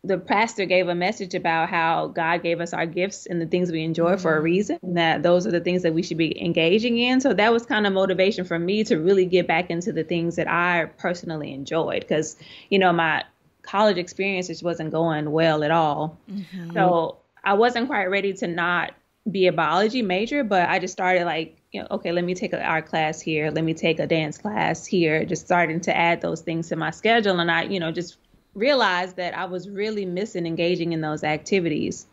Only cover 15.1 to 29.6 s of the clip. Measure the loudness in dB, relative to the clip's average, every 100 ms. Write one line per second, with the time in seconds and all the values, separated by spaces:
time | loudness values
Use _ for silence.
15.1 | 0 -2 2 2 2 2 2 2 0 -4
16.1 | -8 -12 -12 -10 -12 -6 2 4 4 0
17.1 | -6 _ _ 0 4 4 2 -2 -2 0
18.1 | 0 -2 -4 -4 -2 0 0 -2 -8 _
19.1 | _ -6 2 4 4 2 4 2 2 0
20.1 | 0 0 -2 2 2 2 0 -2 -2 2
21.1 | 2 2 -2 -6 _ _ -12 -6 -6 -2
22.1 | -2 -2 -2 -4 -2 0 -2 -2 -2 -2
23.1 | -2 -4 -2 -2 0 -2 0 0 0 0
24.1 | 0 -2 -6 -6 -2 -2 -2 -2 0 2
25.1 | 2 0 -6 0 2 2 -2 -2 0 2
26.1 | 0 -2 -6 -6 -6 -4 -4 -4 -2 2
27.1 | 2 2 0 2 0 0 -4 -4 -6 -8
28.1 | -12 _ _ _ -2 0 4 2 2 -4
29.1 | -6 -6 -6 -6 -8